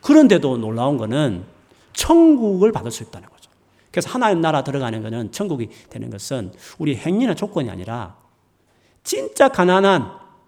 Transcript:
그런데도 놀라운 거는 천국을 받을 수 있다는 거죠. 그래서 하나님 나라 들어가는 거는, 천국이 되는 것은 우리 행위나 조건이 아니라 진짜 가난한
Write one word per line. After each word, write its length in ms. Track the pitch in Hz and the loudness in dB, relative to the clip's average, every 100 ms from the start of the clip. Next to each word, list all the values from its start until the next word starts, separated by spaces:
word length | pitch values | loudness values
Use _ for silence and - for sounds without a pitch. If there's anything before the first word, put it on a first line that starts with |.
그런데도 560 | - 302 277 185 139 123 | 6 6 8 6 2 -2
놀라운 400 | 110 113 127 147 | -4 -2 -2 -2
거는 460 | 107 131 147 92 95 _ _ _ _ | -2 -2 -2 -4 -10 _ _ _ _
천국을 800 | - - 339 330 285 220 185 208 | -10 2 6 6 6 2 2 2
받을 200 | 214 110 | 2 -6
수 120 | 113 | -12
있다는 240 | 113 95 - | -14 -18 -20
거죠. 220 | _ _ _ _ _ _ | _ _ _ _ _ _
그래서 180 | - - | -6 -4
하나님 320 | 262 233 180 | -2 0 2
나라 220 | 165 156 | 0 0
들어가는 380 | 147 139 127 110 | -2 -4 -4 -6
거는, 280 | 110 113 113 | -8 -8 -8
천국이 380 | - 208 147 110 - _ | -8 -6 -6 -8 -12 _
되는 200 | - 113 | -14 -12
것은 420 | 104 - 131 95 - - - | -12 -10 -8 -10 -14 -20 -8
우리 160 | 151 120 | -6 -4
행위나 380 | - 185 254 | -2 -2 -2
조건이 360 | 170 202 196 123 | -2 -6 -6 -6
아니라 480 | 92 92 120 95 101 _ _ _ _ _ _ _ _ | -8 -12 -10 -12 -18 _ _ _ _ _ _ _ _
진짜 460 | - 415 - - 269 | -10 -8 -8 0 0
가난한 600 | 269 180 185 196 185 110 - - _ | 2 2 4 4 2 -2 -12 -20 _